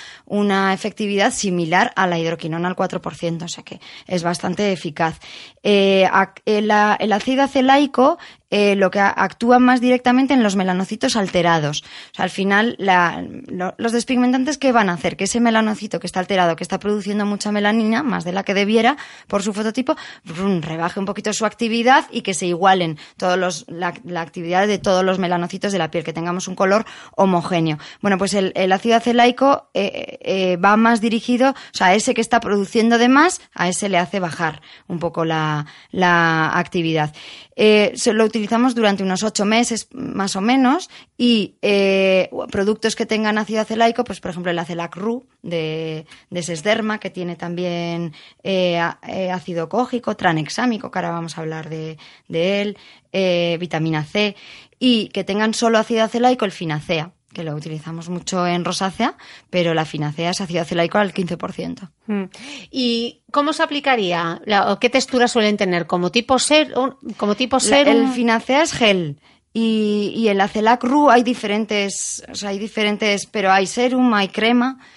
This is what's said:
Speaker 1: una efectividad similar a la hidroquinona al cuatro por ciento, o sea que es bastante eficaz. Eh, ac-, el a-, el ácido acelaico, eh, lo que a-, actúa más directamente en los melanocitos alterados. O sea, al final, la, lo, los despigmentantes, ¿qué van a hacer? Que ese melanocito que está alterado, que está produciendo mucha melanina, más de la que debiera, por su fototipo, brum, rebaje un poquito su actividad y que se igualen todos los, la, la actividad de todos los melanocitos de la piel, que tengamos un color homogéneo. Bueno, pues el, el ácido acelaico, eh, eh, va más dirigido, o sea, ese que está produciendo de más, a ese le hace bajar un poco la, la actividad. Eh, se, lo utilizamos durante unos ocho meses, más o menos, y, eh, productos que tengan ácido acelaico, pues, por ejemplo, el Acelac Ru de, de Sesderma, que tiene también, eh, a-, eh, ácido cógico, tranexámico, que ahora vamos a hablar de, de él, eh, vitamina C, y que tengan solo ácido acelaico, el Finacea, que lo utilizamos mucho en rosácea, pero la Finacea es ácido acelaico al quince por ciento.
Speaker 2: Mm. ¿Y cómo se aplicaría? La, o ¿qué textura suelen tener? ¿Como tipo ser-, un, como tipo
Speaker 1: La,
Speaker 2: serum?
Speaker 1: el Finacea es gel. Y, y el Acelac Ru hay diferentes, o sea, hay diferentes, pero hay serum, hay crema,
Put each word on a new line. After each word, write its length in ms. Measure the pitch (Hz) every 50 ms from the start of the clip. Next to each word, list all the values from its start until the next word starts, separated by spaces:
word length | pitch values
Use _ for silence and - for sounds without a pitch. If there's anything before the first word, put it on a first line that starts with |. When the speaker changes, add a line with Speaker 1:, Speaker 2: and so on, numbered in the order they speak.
| - - - - _
Speaker 1:
una 480 | _ - 208 208 202 196 196 196 196 190
efectividad 580 | 190 - 220 196 - 220 202 202 196 196 254
similar 600 | 247 - - 202 180 175 170 156 170 185 214 - -
a 120 | - 190 180
la 100 | 175 165
hidroquinona 520 | 165 165 170 156 - 165 156 165 175 180
al 60 | 185
cuatro 260 | - 196 175 - 180
por 140 | - 165 160
ciento, 300 | - - 170 165 165 165
o 20 | 170
sea 140 | - - -
que 180 | - - - - - - - - -
es 160 | 185 180 165
bastante 480 | 170 175 - - 180 190 - 208 202
eficaz. 480 | 190 160 - 180 151 - 170 160 - - - - - - - - - _
Eh, 460 | - 202 208 202 196 196 196 190 190 185
ac-, 300 | - 190 196 190 - - _
el 260 | - 214 208 214 214
a-, 240 | 214 208 208 214 208 -
el 120 | - 214
ácido 320 | 196 208 - - 262 262 277
acelaico, 760 | 269 - 277 254 262 269 277 294 277 - - 247 285 349 - - - - _ _ _
eh, 260 | - 208 208 202 196
lo 160 | 202 196 185
que 80 | - 202
a-, 100 | 196 196
actúa 500 | - - 190 190 - - - 233 247 247
más 220 | 254 247 254 254
directamente 520 | 226 247 247 247 247 247 247 254 277 254 285
en 80 | 262
los 140 | 226 208 185
melanocitos 600 | 202 185 185 180 180 190 - 214 220 - 262 - 233
alterados. 640 | 196 180 - 185 170 170 165 165 151 143 151 147 - - - - - -
O 40 | -
sea, 80 | - 175
al 60 | 185
final, 460 | - - 190 196 196 202 214 240 - -
la, 440 | 180 202 185 180 175 170 160 - 175 - - - - -
lo, 280 | - 180 180 185 - -
los 140 | 208 233
despigmentantes, 680 | 220 240 233 - 262 247 247 247 254 269 262 285 294 -
¿qué 140 | - 269
van 180 | 240 233 214 190
a 40 | 175
hacer? 240 | 170 - 180 - -
Que 80 | 190
ese 140 | 190 - 240
melanocito 580 | 240 233 226 220 220 214 214 190 208 214 - -
que 80 | - 180
está 140 | - 196
alterado, 340 | 180 - 202 185 180 170 165
que 80 | 160 175
está 160 | - - 185
produciendo 460 | - 202 208 214 190 202 208 208 208
mucha 260 | 202 208 196 - 214
melanina, 520 | 208 208 202 208 214 226 220 214 226 233 311
más 200 | 269 185 180 165
de 80 | 175
la 120 | 175 196 196
que 100 | - 202
debiera, 440 | 190 202 196 220 226 220 233 285 294 - - - - - _
por 160 | - 202 196
su 100 | 214 202
fototipo, 420 | 202 220 220 220 - 254 - 311 - - - - - _
brum, 380 | - 165 160 190 202 196 175
rebaje 380 | 151 156 160 165 165 175 - 202
un 60 | 196
poquito 280 | 190 202 - 202 220 208
su 120 | - 220
actividad 600 | 214 208 - 233 226 220 233 233 240 262 294 - -
y 120 | - 233
que 120 | 180 - 190
se 120 | - 190
igualen 520 | 180 175 165 185 190 190 190 175 160 156 151 - - _ -
todos 200 | - 185 180 185
los, 280 | 185 180 180 156 - -
la, 260 | 170 165 180 175 170 - -
la 160 | 175 175 170
actividad 440 | 165 170 - 180 170 165 175 185 196
de 120 | 208 208 185
todos 260 | - 208 190 185 185
los 160 | 190 185 185
melanocitos 520 | 196 175 180 175 175 170 - 190 - 208 202
de 40 | 185
la 140 | 165 160
piel, 120 | - 180 156
que 80 | 170 160
tengamos 340 | 156 165 175 175 185 175 -
un 80 | 185
color 300 | - 202 190 196 220 226 - - - - - -
homogéneo. 640 | - 196 190 185 175 156 - 185 170 165 160 151 151 - - - -
Bueno, 160 | - 202 196 180
pues 160 | 196 196 -
el, 200 | 202 190 185 -
el 160 | - 190 185
ácido 240 | 185 196 - 233 233
acelaico, 720 | 233 233 240 233 240 240 247 247 247 262 277 277 - - _ -
eh, 440 | 196 196 196 - - - - - -
eh, 360 | - - 175 190 185 185 180 175
va 200 | 180 196 208 220
más 240 | 226 226 233 226
dirigido, 500 | 196 233 214 233 - - 247 233 254 269
o 40 | 269 - - - - -
sea, 160 | 196 180 185
ese 200 | 220 202 - 233
que 80 | 220
está 180 | 226 - - 233
produciendo 580 | - - 202 202 196 185 - 226 220 233 233 233
de 100 | 233 247
más, 340 | 262 277 311 359 359 - - _ _
a 160 | - 175 180
ese 180 | 180 - - 202
le 100 | 196 175
hace 220 | 175 170 - 202
bajar 420 | 180 170 151 - 170 156 151 - - - - - _ -
un 120 | 180 170
poco 260 | 160 170 160 - 165
la, 400 | 165 160 160 156 156 151 151 147 147 - - - _
la 640 | - 185 180 180 175 170 170 165 160 160 160 156 - 175
actividad. 560 | 170 - - 185 165 165 160 156 151 151 151 - - - - - - _ _
Eh, 360 | - 208 214 214 214 208 190 -
se, 180 | - - 240 214
lo 100 | 220 226
utilizamos 520 | 220 214 233 208 196 226 226 240 262 240
durante 280 | 233 226 208 202 190 196
unos 200 | 190 185 180 -
ocho 220 | 180 180 - 208
meses, 420 | 202 220 226 240 - 233 214 - -
más 440 | - - - 175 - - 196 196 -
o 60 | 196
menos, 480 | 190 226 254 269 262 247 277 349 370 - - - - _ _ -
y, 380 | 247 240 240 220 196 - - _
eh, 680 | - 202 202 202 196 196 196 196 190 190 190 190 180 - - - - -
productos 440 | - 202 196 202 220 214 - 220 214
que 100 | - 233
tengan 320 | 220 226 214 220 214 214 214
ácido 240 | 214 - 214 220
acelaico, 420 | 214 - 226 220 233 233 233 233 247
pues, 160 | - 202 -
por 120 | - 190
ejemplo, 200 | 170 170 175 180
el 80 | 175 170
Acelac 360 | 170 - 180 165 170 170 -
Ru 320 | 175 190 220 233 254 - _ _ _
de, 640 | - 170 170 165 160 156 156 160 160 160 156 156 156 - - - _ _
de 140 | - 180 170
Sesderma, 560 | 151 170 156 151 208 220 226 214 214 214 214
que 100 | - 196
tiene 260 | 185 180 180 175 170
también, 800 | 165 - 170 175 170 180 180 175 170 170 170 170 170 170 165 151 - - - _ _ -
eh, 340 | 190 196 185 185 175 170 170
a-, 200 | 170 170 - - - -
eh, 240 | - 190 185 180
ácido 380 | 180 185 - - 175 170 165 160
cógico, 460 | - 214 254 247 - 240 - - 214
tranexámico, 760 | - - 185 165 156 156 - - - 226 247 233 202 - -
que 80 | - 190
ahora 120 | 170 170
vamos 260 | 170 170 165 165 156 -
a 40 |
hablar 280 | 160 160 160 160 156 160
de, 280 | 156 160 156 160 156 151 - - - _ _ _
de 340 | 156 165 165 185 202 202
él, 160 | 202 208 202 - - - - _ _ _
eh, 460 | - 190 190 185 180 175 170 170 170 165
vitamina 440 | 180 170 - 160 156 160 160 156 151
C, 320 | 151 - 214 208 208 196 - - - - - - _ _ _
y 300 | - 254 247 226 202 -
que 140 | - 202 190
tengan 300 | 190 196 208 214 220 220
solo 260 | - 240 226 226 214
ácido 240 | 220 - 233 220 220
acelaico, 420 | 220 - 240 240 254 254 254 233
el 60 | 202
Finacea, 600 | 180 - 185 160 151 151 151 - 180 160 151 180 - _ _ _ _
que 120 | - 170
lo 100 | 160 147
utilizamos 540 | 151 151 165 156 156 147 160 165 165 160 170
mucho 360 | 180 175 - - - 185 175
en 200 | 180 175 175 170
rosácea, 500 | 180 180 - 196 190 180 - 226 277 - - - - - - _ _
pero 240 | - 180 175 170 165
la 120 | 160 160
Finacea 460 | 156 - 151 147 147 147 151 170 175
es 100 | 180 -
ácido 220 | 196 165 170 170 165
acelaico 340 | 156 185 170 170 165 - 208
al 160 | 208 190 165
quince 240 | - 190 165 175 -
por 160 | - - 190
ciento. 360 | - 180 170 170 - - 165 _ _ _ -
Speaker 2:
Mm. 160 | 214 202 190 185 - - 220 277 294 - - -
¿Y 520 | - 269 254 240 233 233 233 240 - _ _ _
cómo 220 | - 285 285 302 302
se 100 | 302 330
aplicaría? 800 | 311 294 285 277 277 269 233 202 175 175 170 170 165 165 - -
La, 300 | - 208 202 190 208 202
o 60 | 190
¿qué 100 | - 240
textura 400 | - 269 254 - - 247 240 240
suelen 260 | - 240 214 214 208
tener? 320 | 202 208 185 180 170 165 160
¿Como 240 | - 180 175 180
tipo 280 | 175 240 226 - 269 254
ser-, 380 | - - 294 302 302 254 - -
un, 200 | 254 269 - - - - 208
como 200 | - - 202 208
tipo 200 | - 254 226 269
Speaker 1:
La, 60 | 262
Speaker 2:
serum? 340 | 247 - 285 277 285 277 285
Speaker 1:
el 120 | - 269 269
Finacea 540 | 254 240 240 233 226 226 220 - 254 285 330
es 100 | 320 -
gel. 480 | - 240 214 202 185 175 147 143 - _ _ _ _ _ _ _
Y, 580 | 220 226 226 220 220 214 208 208 208 202 190 -
y 140 | - 226 214
el 140 | 202 196
Acelac 420 | 196 208 - 220 214 220 240 247 -
Ru 260 | 254 254 294 294 285
hay 140 | 233 247 247
diferentes, 960 | 220 254 - - 208 202 214 220 202 214 208 202 196 190 - - - - - - -
o 60 | -
sea, 140 | 190 202 202
hay 100 | 196 196
diferentes, 680 | 208 214 - - 214 208 214 202 220 214 202 196 - -
pero 220 | - 220 190 190
hay 160 | 190 196 196
serum, 480 | 180 - 240 247 254 254 254 254 247 226
hay 140 | 202 196 185
crema, 520 | - - 208 226 240 247 240 262 269 254 - - _